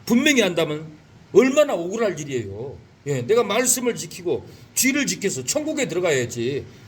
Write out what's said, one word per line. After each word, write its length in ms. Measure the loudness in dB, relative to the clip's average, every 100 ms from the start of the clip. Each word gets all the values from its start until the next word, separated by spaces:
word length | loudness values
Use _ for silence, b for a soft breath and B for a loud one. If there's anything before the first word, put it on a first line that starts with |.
| 0
분명히 360 | 4 4 4
한다면 460 | 2 2 -2 -4 -10 -18 -20 -20 2
얼마나 400 | 4 6 6 2
억울할 460 | 2 -2 -2 -2 -4
일이에요. 580 | -4 -4 -4 -8 -10 -12 -20 -12 -6
예. 140 | -4
내가 220 | 2 2
말씀을 520 | 2 2 0 0 -2 -4
지키고 500 | -6 -8 -4 -4 -6 B B
주의를 320 | 0 0 2 -2
지켜서 380 | -2 -4 -4
천국에 440 | -4 -4 -2 -2 -2
들어가야지, 800 | 0 2 2 0 -2 -4 -4 -8 B